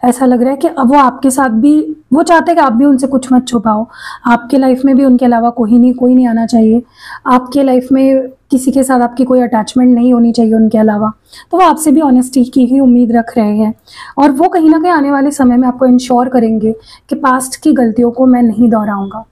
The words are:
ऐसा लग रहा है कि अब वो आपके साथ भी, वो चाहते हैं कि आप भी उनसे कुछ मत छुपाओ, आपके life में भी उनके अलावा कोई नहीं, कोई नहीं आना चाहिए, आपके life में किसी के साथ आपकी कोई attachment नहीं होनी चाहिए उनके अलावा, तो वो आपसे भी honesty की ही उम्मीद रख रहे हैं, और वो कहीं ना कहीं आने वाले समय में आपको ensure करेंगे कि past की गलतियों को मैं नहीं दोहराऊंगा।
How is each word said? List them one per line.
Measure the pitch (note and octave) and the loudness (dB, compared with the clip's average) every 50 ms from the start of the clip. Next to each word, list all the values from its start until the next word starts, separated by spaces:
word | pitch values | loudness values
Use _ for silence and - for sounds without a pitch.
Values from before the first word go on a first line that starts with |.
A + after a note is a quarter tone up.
| - | 0
ऐसा | B3 A#3+ B3+ C4+ | -2 -2 0 0
लग | B3+ B3+ A#3 | 0 0 0
रहा | A#3+ C4 | 0 -2
है | C#4 | -2
कि | C#4 E4 | -2 -4
अब | E4 E4 C#4+ C4 A#3 | -4 -2 -2 -2 2
वो | C#4 | 2
आपके | D4 C4+ B3 B3+ - - C4+ | 2 2 2 -2 -2 -4 -2
साथ | B3+ C#4 C#4 C4 | 0 0 -2 -2
भी, | A3 A3 A3 C#4+ D4+ D4+ D#4 D#4 D#4 - _ _ B3 | 0 0 0 2 2 0 -2 -4 -10 -14 _ _ -2
वो | D4 E4+ | -2 2
चाहते | E4 E4+ D#4+ - - | 2 2 2 2 0
हैं | E4+ E4+ | 0 0
कि | D4+ | 0
आप | C4 A3 | 0 0
भी | A3+ C#4 | 2 2
उनसे | C#4+ C#4 B3+ C#4 | 2 2 0 0
कुछ | B3+ C4+ C4 B3+ - C4 | -2 -2 -4 -2 0 0
मत | B3+ B3+ | 0 0
छुपाओ, | - B3 A#3 F#3+ A3+ G#3+ G#3+ A3+ - - - - - - - - | -2 -6 -4 -2 -2 -2 -2 -4 -8 -12 -20 -18 -18 -18 -8 -2
आपके | B3 A#3+ A#3 A#3+ A#3+ C#4+ | -2 -2 -2 -2 -2 -2
life | C4+ C4 C4 B3+ B3+ C4 | 0 2 0 0 0 0
में | C4+ C4+ | 0 2
भी | B3 C#4 | 2 2
उनके | C4+ B3 A#3+ C4 | 2 2 2 0
अलावा | B3 A#3+ A#3 A3+ A#3+ | -2 -2 -2 -2 -2
कोई | A#3+ B3 A#3 G#3 A#3 | -2 -2 -2 2 2
नहीं, | A#3+ A#3+ B3+ B3 | 2 2 2 0
कोई | B3 B3+ B3 B3+ | 0 0 2 2
नहीं | B3+ B3+ | 2 2
आना | A#3+ A3+ A3+ A3+ | 0 0 -2 -2
चाहिए, | A3+ - A3+ A3 A3 A3 A#3+ B3 _ _ _ - - - - _ | 0 0 0 2 2 2 0 -2 _ _ _ -20 -20 -20 -12 _
आपके | - B3+ B3 B3+ - - C#4+ C#4 | 0 0 0 0 -2 -2 -2 0
life | C4+ B3+ B3+ B3+ B3+ | 2 0 0 0 0
में | C4+ C4+ C4+ C4+ C4+ C4 C4 B3+ - _ _ _ | 0 0 2 2 0 0 -2 -6 -12 _ _ _
किसी | - B3+ B3+ C4 | -4 -2 -2 0
के | B3 C4+ C4 | -2 -2 0
साथ | C4 C4+ B3 | 0 0 0
आपकी | A#3+ A#3+ A#3+ B3+ C4 | 0 -2 -2 -4 -2
कोई | B3 B3+ B3+ | 0 0 0
attachment | B3 A#3 - A3 G#3 - - B3+ B3+ B3 B3 | 0 0 -2 -4 -4 -2 -2 0 2 2 2
नहीं | A#3 A#3+ B3+ B3 | 2 2 0 2
होनी | A#3+ A#3 A#3 | 2 0 0
चाहिए | A3+ - A#3 A3 A3+ | 0 0 0 0 2
उनके | A3 A3 G#3+ A3 | 2 0 2 2
अलावा, | A3 A3 G#3+ G#3 G#3 G#3+ G#3+ A3 _ _ _ - - - _ | 2 0 0 0 -2 -4 -6 -6 _ _ _ -20 -20 -12 _
तो | - | 0
वो | E4+ F#4+ | 2 2
आपसे | E4 D4 - - D#4 | 2 2 0 0 0
भी | C4 D#4 | 2 2
honesty | D#4+ C#4 B3+ B3+ B3 - - C4+ A#3+ | 2 2 2 2 0 0 -2 -2 -2
की | B3 - C#4 B3+ | 0 0 0 0
ही | A#3 B3+ C4+ | 2 2 2
उम्मीद | C#4 B3+ A#3+ B3 B3 G#3+ | 2 2 4 2 2 2
रख | G3+ A#3 A3+ - - | 0 -2 -2 -2 -4
रहे | A#3+ G#3+ G#3 G#3 | -2 -2 -2 0
हैं, | G#3+ A3 A3 A3+ _ _ _ - - - - - | -2 -2 -2 -4 _ _ _ -20 -20 -20 -12 -2
और | - C4+ D#4 | 0 0 0
वो | C#4 C4 E4 F#4 | 2 0 -2 0
कहीं | - F4+ D#4+ D#4+ | 0 2 2 2
ना | D#4 D#4+ | 2 2
कहीं | D#4 F4+ | 0 0
आने | F4 D#4 C#4 C#4 | 0 0 0 0
वाले | C#4+ C#4 C4+ D4 | 0 0 -2 -2
समय | C#4+ - B3+ B3 A#3+ | -2 0 0 2 2
में | B3 C4 | 2 0
आपको | B3 B3+ B3+ C4 | -2 -2 0 2
ensure | B3+ B3 B3 B3+ - B3+ A#3+ B3 B3+ | 2 2 2 2 0 -2 0 0 0
करेंगे | B3+ B3 A#3 A3 A3 A3 G#3 A3 A3 - - - - - _ _ | 0 0 0 0 -2 -2 -2 -4 -4 -6 -12 -20 -20 -20 _ _
कि | C4+ | -8
past | - - C4 B3+ C4 C4 - - - | -4 -2 -2 -2 -2 -4 -8 -12 -4
की | - D#4 C#4+ | 0 0 2
गलतियों | B3 B3 A3+ G#3+ A#3 A#3+ A#3+ | 2 0 0 2 2 0 0
को | A#3+ - C4 | 0 0 2
मैं | C4 B3 B3 | 2 2 2
नहीं | A#3+ A3+ G#3 G#3 A#3+ A#3 | 2 0 0 2 0 2
दोहराऊंगा। | A3+ A3 G#3 G#3+ G3+ G3 G3 G3 G3 A3 A3+ _ | 2 0 -2 -4 -6 -6 -8 -10 -12 -16 -18 _